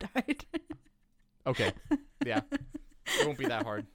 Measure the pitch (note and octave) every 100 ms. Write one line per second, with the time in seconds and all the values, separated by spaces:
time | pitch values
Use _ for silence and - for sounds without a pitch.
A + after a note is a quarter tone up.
0 | F#3+ C4+ - C#4+ - D#4+ - - - _
1 | _ _ _ _ - B2+ G2+ - - C#4+
2 | - - C4+ B3+ - C#4 - - - -
3 | - - D3+ D3 B2+ A2+ G#2+ G#2+ G#2